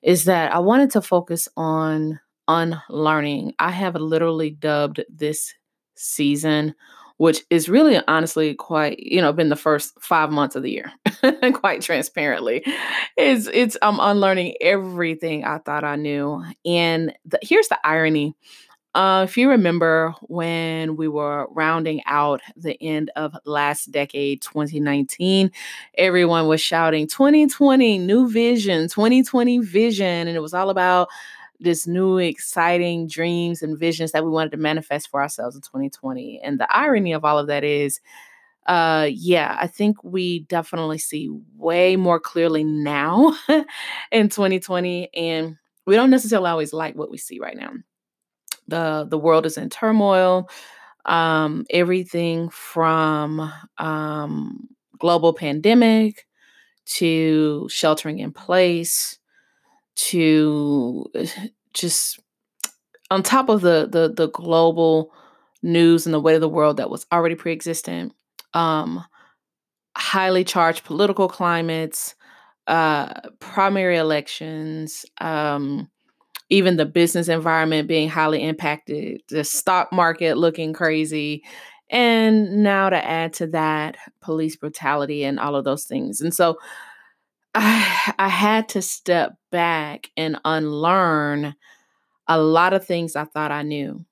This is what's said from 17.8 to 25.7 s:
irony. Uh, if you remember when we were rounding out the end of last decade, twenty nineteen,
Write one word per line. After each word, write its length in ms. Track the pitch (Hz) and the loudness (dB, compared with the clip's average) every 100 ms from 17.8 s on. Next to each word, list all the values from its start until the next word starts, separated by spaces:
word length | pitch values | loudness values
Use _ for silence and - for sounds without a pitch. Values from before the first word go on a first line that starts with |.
| - | 0
irony. 500 | 160 160 156 147 - _ - _ _ _ - | 2 2 2 -2 -6 _ -20 _ _ _ 0
Uh, 300 | 190 190 185 | 4 4 2
if 100 | 214 | 4
you 120 | 262 | 4
remember 640 | 254 180 170 165 160 160 165 | 6 4 2 2 2 0 -4
when 720 | - 170 170 165 165 160 160 156 | -10 -6 -4 -4 -4 -4 -6 -4
we 120 | 156 | -4
were 400 | 151 147 147 135 | -4 -4 -4 -6
rounding 520 | - 156 165 160 156 - | -2 0 0 -2 -4 -2
out 360 | 147 147 139 - - | 0 0 -2 -6 -12
the 260 | 160 - | -10 -8
end 300 | 156 156 151 - | -6 -4 -4 -6
of 200 | 151 156 | -8 -8
last 480 | - 147 143 147 - | -6 -2 -2 -2 -6
decade, 500 | 143 143 143 143 139 | -4 -4 -4 -4 -6
twenty 380 | - - 147 156 | -8 -6 -4 -2
nineteen, 720 | 147 143 135 - 180 190 190 - - | -2 -2 -2 -2 0 2 2 -2 -18